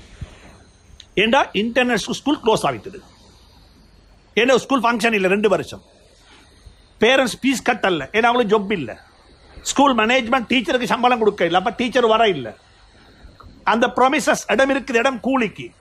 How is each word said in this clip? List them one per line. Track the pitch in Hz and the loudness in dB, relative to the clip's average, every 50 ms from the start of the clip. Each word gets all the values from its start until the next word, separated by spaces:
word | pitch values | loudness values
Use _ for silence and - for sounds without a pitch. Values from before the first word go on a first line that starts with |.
| - - - - - - - - - - - - - _ _ _ _ - - - - _ - | -20 -20 -20 -18 -18 -18 -18 -20 -20 -20 -20 -20 -20 _ _ _ _ -20 -20 -20 -20 _ -2
ஏண்டா | 185 214 226 247 285 320 - | 0 0 2 2 2 0 0
international | - 185 214 233 233 262 247 247 240 190 - - - - | -2 -4 -4 -2 0 0 0 0 0 -2 -2 -6 -8 -6
school | - 269 311 - - | -4 -4 -4 -2 0
close | 220 214 - - 143 | 0 0 2 0 -2
ஆகிட்டது, | 123 104 - 95 92 - - - - - - - - _ _ _ _ _ - _ _ _ - _ _ _ _ _ _ _ _ _ - | -4 -6 -10 -14 -18 -18 -20 -20 -20 -20 -20 -20 -20 _ _ _ _ _ -20 _ _ _ -20 _ _ _ _ _ _ _ _ _ -2
ஏன்னா | 202 233 262 262 | 0 2 4 4
school | 220 - - 269 262 | 2 2 0 0 0
function | 208 233 - 214 214 233 220 202 | 2 0 0 0 0 0 2 2
இல்ல | 190 180 | 2 2
ரெண்டு | 190 208 214 208 | 2 2 2 2
வருஷம். | 180 156 123 - 110 98 - _ _ _ _ _ _ _ _ _ - - - _ _ _ - - - _ _ _ _ - | 2 0 -2 -4 -14 -18 -20 _ _ _ _ _ _ _ _ _ -20 -20 -20 _ _ _ -20 -20 -20 _ _ _ _ 0
Parents | 214 233 262 269 262 214 - - | 2 4 4 4 2 0 -2 -4
fees | - 269 262 190 - - | -2 -2 -2 0 0 -2
கட்டல, | 247 202 - 196 180 151 135 - | -2 0 0 -2 -2 -2 -4 -4
ஏன்னா | - 214 233 233 | -2 0 2 2
அவங்களுக்கு | 240 240 240 190 208 | 2 2 2 2 0
job | 220 196 196 | 0 0 -2
இல்ல. | 214 170 131 107 95 - - _ _ _ _ - - - - - - - | -4 -4 -6 -8 -12 -14 -18 _ _ _ _ -20 -20 -20 -20 -20 -20 -14
School | - - - - 285 277 247 | -10 -4 0 2 2 2 2
management | 226 214 226 254 262 233 220 254 262 214 - | 2 2 2 0 0 0 0 -2 -2 -2 -2
டீச்சருக்கு | 240 262 208 - 262 247 247 - | -2 -2 0 0 -2 -2 -2 -2
சம்பளம் | 220 254 240 247 254 233 | -2 0 2 2 2 2
கொடுக்க | 220 202 202 - 180 | 0 0 0 0 0
இல்ல, | 123 208 190 | 0 0 0
அப்ப | 185 240 - | -2 -2 -4
teacher | - 254 240 - 254 233 | -4 -4 -2 0 0 2
வர | 220 220 220 233 208 | 2 2 2 2 0
இல்ல. | 175 139 120 107 - - _ _ _ _ _ _ _ - - - - - - - - - - - - - - | 0 -2 -6 -12 -14 -18 _ _ _ _ _ _ _ -20 -20 -20 -20 -20 -20 -20 -20 -20 -20 -20 -20 -8 -4
அந்த | 190 214 233 - | -2 0 0 0
promises | - - 247 247 262 302 277 - - 247 - - | 0 2 2 2 2 2 2 0 0 0 0 -2
இடம் | - 208 233 269 277 | -2 0 2 2 2
இருக்குது, | 269 269 - - 233 226 | 0 -2 -2 -2 -2 0
இடம் | 240 269 262 208 | 0 0 -2 -2
கூலிக்கு, | - 247 269 262 226 185 - - 120 - - _ | -4 -2 0 0 -2 -2 -6 -10 -16 -16 -18 _